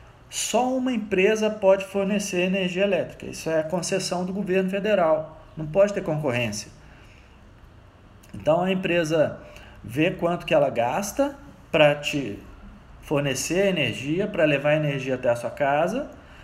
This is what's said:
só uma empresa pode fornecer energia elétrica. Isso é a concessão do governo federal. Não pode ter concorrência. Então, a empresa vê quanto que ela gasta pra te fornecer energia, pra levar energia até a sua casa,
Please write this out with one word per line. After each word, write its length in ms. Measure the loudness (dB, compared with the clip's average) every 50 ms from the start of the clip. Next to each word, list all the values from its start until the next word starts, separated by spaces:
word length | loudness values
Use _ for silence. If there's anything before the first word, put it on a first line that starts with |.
| -20 -20 -20 -20 -20 -12
só 460 | -8 -6 -4 0 0 2 2 2 0
uma 180 | 0 0 0
empresa 560 | -2 -2 -2 0 2 2 4 4 4 2 0 -2
pode 360 | 0 2 4 4 4 4 2
fornecer 580 | -4 -4 -2 0 0 0 -2 -2 -2 -2 0
energia 420 | 0 0 0 0 -2 -2 0 0 0
elétrica. 420 | 2 2 0 -2 -4 -8 -14 -12
Isso 220 | -12 -12 -8 -4 -2
é 120 | 0 0
a 40 | 0
concessão 600 | 0 -4 -4 -2 -2 -2 -2 -2 -4 -4 -4 -4
do 80 | -4
governo 360 | -4 -4 -2 0 0 0 0 0
federal. 760 | -2 -2 0 0 2 2 4 4 2 2 0 -6 -14 -20 -20 -16 -12
Não 100 | -10 -8
pode 260 | -2 4 4 4 4
ter 100 | 2 -2
concorrência. 680 | -2 -2 -2 0 0 0 0 0 -2 -2 -4 -8 -10 -12 -18 -20 -20 -20 -20 -20 -20 -20 -20 -20 -20 -20 -20 -20 -20 -20 -20 -20 -20 -20 -20 -20 -20 -20 -20 -20 -20 -20 -20 -20 -20 -18
Então, 300 | -12 -4 0 2 2 2
a 100 | 2 0
empresa 680 | 0 -2 0 0 0 0 0 2 2 2 2 2 0 -8 -16 -18 -20 -20 -20 -20 -20 -18
vê 280 | -14 -8 -2 0 0 0
quanto 340 | 0 0 -2 -2 -2 -2 -2
que 100 | 2 4
ela 160 | 4 4 2
gasta 680 | 2 0 0 0 0 -2 -4 -4 -2 -2 -2 -2 -2 -10 -18 -20 -20 -20 -10 0
pra 240 | 4 6 6 6 6
te 420 | 2 -2 -4 -4 -4 -4 -4 -8 -10 -14 -18 -20 -20 -20 -20 -20 -20 -20 -20 -20 -14
fornecer 640 | -6 -2 0 0 0 0 -2 -2 -2 -2 0 2 2
energia, 600 | 2 2 2 0 -2 -2 -4 -4 -4 -2 -2 -2
pra 180 | -2 0 2 4
levar 300 | 4 4 4 4 2 2
energia 400 | 2 2 0 -2 -2 -2 -4 -4
até 140 | 0 2 0
a 80 | 0
sua 140 | 0 -2 -6
casa, 600 | -2 0 0 2 2 2 2 0 -2 -4 -6 -8 -12 -20 -20 -20 -20 -20